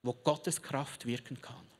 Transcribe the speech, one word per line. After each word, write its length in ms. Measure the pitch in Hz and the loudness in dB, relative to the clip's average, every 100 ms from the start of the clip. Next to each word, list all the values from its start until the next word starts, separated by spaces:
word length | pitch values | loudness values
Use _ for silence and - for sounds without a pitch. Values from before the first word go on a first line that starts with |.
| 123 | 0
wo 60 | |
Gottes 500 | 123 - 147 - 165 | 4 4 4 2 -2
Kraft 440 | - 135 143 - 120 | 0 -2 -2 -4 -2
wirken 360 | 120 - 131 | -2 -2 -10
kann. 240 | - 120 - | -10 -14 -16